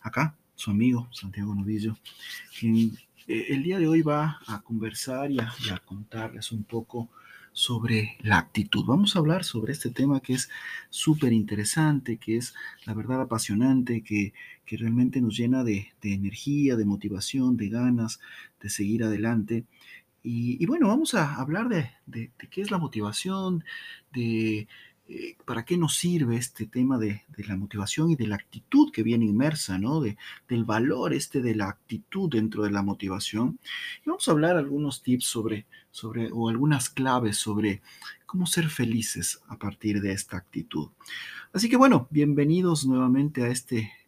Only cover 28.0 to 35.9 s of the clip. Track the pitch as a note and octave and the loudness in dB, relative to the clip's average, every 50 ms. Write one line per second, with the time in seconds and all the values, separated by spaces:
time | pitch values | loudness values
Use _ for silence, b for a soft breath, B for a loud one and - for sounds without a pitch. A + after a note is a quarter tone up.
28 | D#3 E3+ E3 C#3+ A#2 G#2 G#2 G2 - _ - - - _ - C#4 D4+ - - - | 2 2 2 2 0 -2 -4 -6 -6 _ -18 -20 -12 _ 6 6 6 6 4 -2
29 | A2 A2+ A#2+ A#2+ A#2 G#2+ G#2 G#2+ C3+ D#3 D#3 D3+ - - F#2+ F#2 G2 A#2 D3 D#3+ | 0 2 2 4 4 4 4 4 4 2 0 -2 -4 -4 -2 -2 0 0 0 0
30 | D3 G#2+ G2+ B B B B B B _ B2 A#2 A2+ G2+ G#2+ A2 A#2 C#3 F3+ - | -2 -2 -4 B B B B B B _ -2 -2 0 0 0 0 2 0 0 0
31 | - F3 D3 C3+ - - - C#3 B2 A#2+ G#2+ G#2+ G2+ F#2+ G2+ _ _ _ - G#2 | 0 -2 -2 -2 -4 -2 -2 -2 0 0 0 0 -2 -4 -6 _ _ _ -10 -10
32 | - _ - G3 G3 E3+ C3 A2 A2 A2 A2 G#2+ G#2+ G#2 G2+ G2+ G2 G2 G2 - | -10 _ -4 -2 -2 0 2 2 0 0 0 -2 -2 0 0 0 0 -2 -2 -4
33 | - G2 F#2+ G2 - - - G#2+ A#2 - - - B B B B B B B B | -4 -6 -4 -4 -6 -4 -2 0 0 0 -2 -4 B B B B B B B B
34 | B D4 E4+ G4 - - E3+ D3+ D3+ E3 F3+ E3+ C#3+ C#3 C#3 C#3+ D3+ C#3+ B2+ - | B -6 -4 -2 0 2 2 4 4 4 2 2 0 0 -2 -2 -2 -4 -4 -4
35 | _ - B2 B2 - - - A#2+ G#2+ A2 G#2+ G#2 - _ B B B B | _ 0 0 0 0 -2 -4 -2 -2 -2 -4 -6 -8 _ B B B B